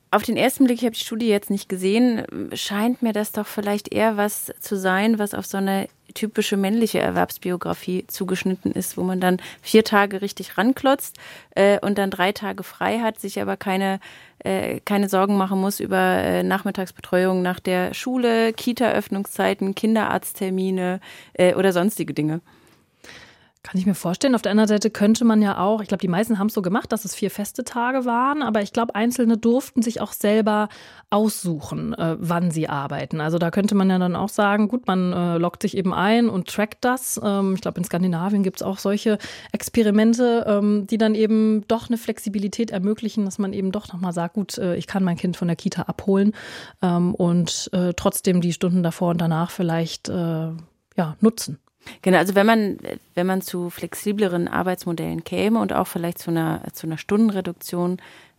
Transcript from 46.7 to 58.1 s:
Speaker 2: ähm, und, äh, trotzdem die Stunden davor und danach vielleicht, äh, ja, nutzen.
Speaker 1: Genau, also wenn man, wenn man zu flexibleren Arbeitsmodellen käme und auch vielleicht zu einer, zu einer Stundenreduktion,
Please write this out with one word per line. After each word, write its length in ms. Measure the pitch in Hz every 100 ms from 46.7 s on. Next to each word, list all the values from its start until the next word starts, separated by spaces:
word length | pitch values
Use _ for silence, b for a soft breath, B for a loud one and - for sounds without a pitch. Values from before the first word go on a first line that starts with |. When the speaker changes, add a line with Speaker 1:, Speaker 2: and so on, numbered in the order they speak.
| B
Speaker 2:
ähm, 340 | 185 175 175 -
und, 540 | 175 175 165 - -
äh, 220 | 185 180
trotzdem 480 | 175 - - 196 180
die 100 | 175
Stunden 320 | 160 185 180
davor 280 | 170 - 175
und 100 | 170
danach 300 | 165 160 175
vielleicht, 580 | - 175 165 165 - -
äh, 400 | 180 165 160 160 165 165 _ _ -
ja, 180 | 160 151
nutzen. 380 | 220 226 - 156 _ _ B B
Speaker 1:
Genau, 160 | 185 -
also 160 | 180
wenn 120 | 196 214
man, 320 | 226 202 - 50 - _
wenn 140 | - 180
man 140 | 190
zu 280 | - 180 175
flexibleren 800 | - 175 - 208 208 196 175 175
Arbeitsmodellen 800 | - 180 180 180 160 160 165 -
käme 340 | 180 196 226
und 140 | 196
auch 140 | - 185
vielleicht 300 | 180 170 -
zu 140 | -
einer, 300 | 165 160 165 -
zu 160 | - 160
einer 100 | 160
Stundenreduktion, 1000 | - 208 226 196 180 170 - 175 175 180 B